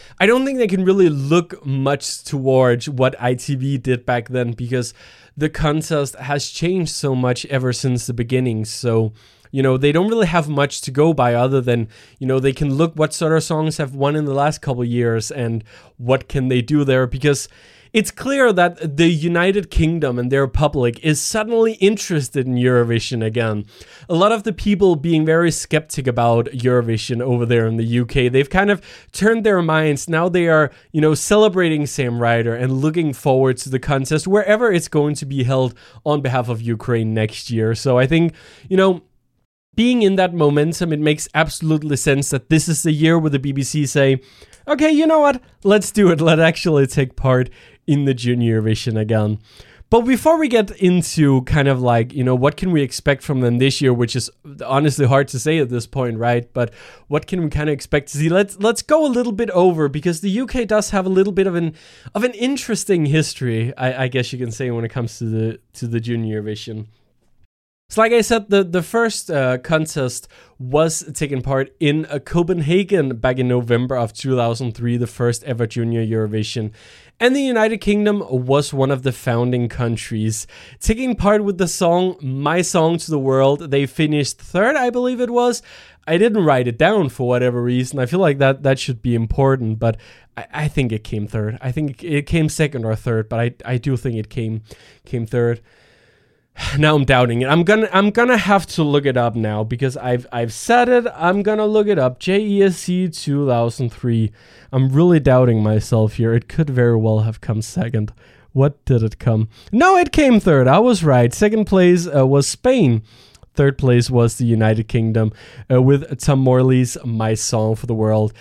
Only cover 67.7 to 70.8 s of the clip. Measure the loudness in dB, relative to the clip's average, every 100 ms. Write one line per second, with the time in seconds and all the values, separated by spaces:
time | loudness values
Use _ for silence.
67.7 | _ _ 0 2 2 2 0 2 2 2
68.7 | -2 -2 0 0 -2 -4 -2 0 -2 -2
69.7 | -2 -2 -4 -4 -6 -14 -20 -20 -14 -2
70.7 | 0